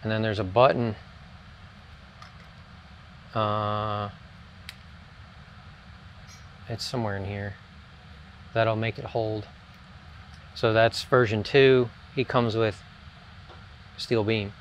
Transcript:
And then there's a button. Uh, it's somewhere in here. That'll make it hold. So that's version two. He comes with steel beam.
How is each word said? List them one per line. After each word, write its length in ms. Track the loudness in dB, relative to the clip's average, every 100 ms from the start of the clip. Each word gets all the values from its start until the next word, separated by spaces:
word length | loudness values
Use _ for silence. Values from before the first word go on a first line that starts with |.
And 80 | -2
then 120 | -2
there's 160 | -2 -2
a 60 |
button. 500 | 0 4 6 4 -2 -4 -12 -20 -20 -20 -20 -20 -20 -20 -20 -20 -20 -20 -20 -20 -20 -20 -20 -20 -20 -20 -20 -20 -10
Uh, 760 | -4 -2 -2 -2 -4 -4 -4 -6 -10 -20 -20 -20 -20 -20 -20 -20 -20 -20 -20 -20 -20 -20 -20 -20 -20 -20 -20 -20 -20 -20 -20 -20 -20 -12
it's 160 | -10
somewhere 320 | -8 -6 -6 -6
in 80 | -6
here. 280 | -8 -8 -10 -20 -20 -20 -20 -20 -20 -20 -20 -6
That'll 220 | 0 0 0
make 220 | -2 -6
it 60 |
hold. 420 | -6 -4 -4 -4 -8 -18 -20 -20 -20 -20 -20 -20 -20 -20 -20
So 180 | -2 0
that's 320 | 4 4 2
version 380 | 2 2 4 0
two. 480 | 2 6 6 6 2 -6 -12
He 100 | -6
comes 320 | 0 0 0 0
with 240 | -2 -4 -16 -20 -20 -20 -20 -20 -20 -20 -20 -20 -20 -16
steel 260 | -4 -2
beam. 280 | 0 -2 -4 -10